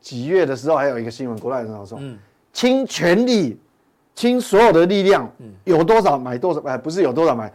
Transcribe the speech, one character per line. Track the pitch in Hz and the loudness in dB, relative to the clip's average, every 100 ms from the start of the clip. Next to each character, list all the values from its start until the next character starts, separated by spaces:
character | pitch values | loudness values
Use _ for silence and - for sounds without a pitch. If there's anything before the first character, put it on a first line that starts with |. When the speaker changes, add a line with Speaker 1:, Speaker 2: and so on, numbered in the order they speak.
Speaker 1:
几 | - 123 135 | -14 -10 -2
月 | 185 | 0
的 | 147 | 0
时 | 127 135 | -2 -2
候 | 151 | 0
还 | 139 | 0
有 | 120 | -4
一 | |
个 | 117 | -8
新 | 113 131 | -10 -10
闻， | 110 | -8
国 | 120 | -6
泰 | 131 | -6
人 | 110 | -8
寿 | 107 98 | -12 -16
说， | 120 | -16
Speaker 2:
嗯。 | 139 107 _ _ _ | -16 -18 _ _ _
Speaker 1:
倾 | - 247 262 | -4 0 0
全 | 262 - 170 185 247 | -2 -2 0 2 2
力， | 226 139 95 _ _ _ _ _ | 0 0 -6 _ _ _ _ _
倾 | - 240 247 | -4 0 0
所 | 240 202 | 2 4
有 | 226 | 6
的 | 165 | 6
力 | 180 202 | 4 2
量， | 190 175 113 - | 2 2 0 -16
Speaker 2:
嗯。 | 113 95 | -20 -12
Speaker 1:
有 | - 160 | 0 2
多 | 170 226 | 4 4
少 | 190 143 | 4 0
买 | 127 123 | -4 -4
多 | 180 | -2
少， | 151 | -4
呃， | 143 127 | -4 -6
不 | 151 | -6
是 | 175 | 0
有 | 147 | 0
多 | 127 | 2
少 | 165 | 0
买， | 120 107 | 0 -6